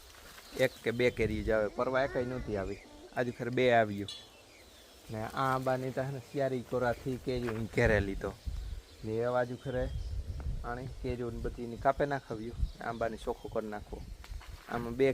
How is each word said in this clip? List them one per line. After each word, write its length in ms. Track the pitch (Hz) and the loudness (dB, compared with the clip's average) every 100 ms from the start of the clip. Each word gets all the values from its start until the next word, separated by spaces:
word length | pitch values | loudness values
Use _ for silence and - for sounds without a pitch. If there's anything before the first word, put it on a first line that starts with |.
| - - - - - 135 | -18 -20 -20 -20 -6 2
એક 80 | 131 - | 2 2
કે 80 | 117 | 0
બે 180 | 117 123 120 | 4 4 6
કેરી 240 | 107 107 107 | 2 2 2
જ 40 | 110 | 4
આવે, 120 | 104 - | 4 2
પરવા 280 | 123 131 135 | 2 2 2
એકેય 200 | 139 123 | 0 -2
નહોતી 260 | 127 110 104 | -2 -2 -2
આવી, 180 | 95 101 - - - - | -2 -6 -12 -20 -6 -2
આજુ 160 | 123 - | -2 -2
ખરે 120 | 120 | 0
બે 140 | 127 127 | 4 8
આવ્યું. 380 | 117 110 101 98 - - - - - - - - - - | 8 6 0 -6 -10 -16 -20 -20 -20 -20 -20 -20 -20 -10
ને 80 | 110 | -6
આ 80 | 110 - 135 | -4 0 0
આંબાની 400 | 131 131 127 131 127 | 2 2 0 0 -4
તો 60 | 131 | -4
હે 60 | 135 | -6
ને, 40 | - | -6
શિયારી 340 | 143 135 127 110 | 0 0 0 -2
કોરાથી 460 | 127 123 113 135 127 - | 0 2 0 -2 -4 -2
કેરીઓ 260 | 123 120 | -2 -2
અહીં 160 | 110 107 - | -2 0 4
ઘેરે 240 | 117 104 98 | 6 6 4
લીધો. 260 | 95 98 - - - - - - - | -2 -4 -6 -6 -6 -6 -8 -12 -10
ને 80 | 110 113 | -4 -2
એ 100 | 120 123 | 2 2
બાજુ 200 | 123 123 | 0 -4
ખરે 240 | 139 127 131 - - - - - - - 120 | -4 -2 -2 -4 -4 -4 -4 -4 -4 -4 -4
આણી 220 | 120 131 - | -6 -8 -6
કેરીઓ 280 | 127 123 120 | -4 -2 -4
ને 100 | 117 | -4
બધી 220 | 120 117 120 | -6 -4 -6
એને 80 | 113 135 | 2 2
કાપે 200 | - 143 | 4 2
નાખાવ્યું, 480 | 139 - 113 113 110 - - 117 | 0 -4 -8 -6 -2 -2 -2 -6
આંબાની 380 | 117 113 110 | -2 -2 -2
ચોખ્ખું 260 | - 117 107 | -6 -6 -4
કરી 180 | 110 107 | -4 -4
નાખવું. 320 | 104 - - - - - - - - - | -6 -8 -10 -10 -12 -12 -12 -12 -14 -6
આમાં 220 | 120 117 120 | -4 -2 4
બે 140 | 135 | 4